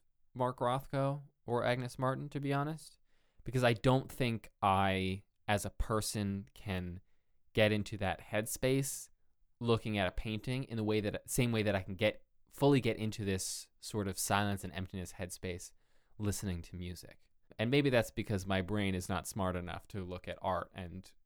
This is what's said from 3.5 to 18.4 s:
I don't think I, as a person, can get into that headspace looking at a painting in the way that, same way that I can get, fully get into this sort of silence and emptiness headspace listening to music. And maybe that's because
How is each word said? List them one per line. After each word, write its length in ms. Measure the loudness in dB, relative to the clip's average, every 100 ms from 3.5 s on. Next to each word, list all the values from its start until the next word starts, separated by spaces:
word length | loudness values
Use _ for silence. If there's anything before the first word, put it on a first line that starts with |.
| 4
I 100 | 4
don't 360 | 6 6 4 2
think 400 | -2 0 0 -6 _
I, 600 | 4 6 6 4 2 -2 -6 _ 0
as 180 | 0
a 60 | 2
person, 760 | -2 0 0 0 -2 -2 -4 -8
can 480 | -10 -4 -4 -4 -8 -14 _ _ _ _
get 180 | 4 4
into 260 | 4 -2 -4
that 240 | -2 -2 -4
headspace 800 | -4 -2 -2 2 2 0 -6 -12 _ _ _ _ -2
looking 380 | 2 2 2 0
at 100 | 0
a 40 |
painting 520 | 0 -4 -4 -4 -4
in 120 | -4 -2
the 60 |
way 180 | 0 0
that, 220 | 0 -4
same 260 | -2 0 2
way 120 | 2
that 120 | 2
I 60 | 0
can 140 | -2
get, 260 | 0 0 0 -10 _ _
fully 260 | 2 4 6
get 180 | 4 0
into 280 | -4 -2
this 420 | -2 -2 -2 -8 -12 _
sort 260 | -8 -4 -2
of 100 | -2
silence 460 | 0 2 2 -2
and 80 | -6
emptiness 420 | -8 -8 -8 -10 -8
headspace 520 | -10 -8 -8 -8 -12 -20 _ -20 _ -4
listening 440 | -2 -2 -2 -4
to 160 | -6 -10
music. 400 | -10 -10 -16 -20 _ _ -12 -2
And 120 | 2
maybe 180 | 4 6
that's 220 | 4 2
because 340 | -2 -2 -2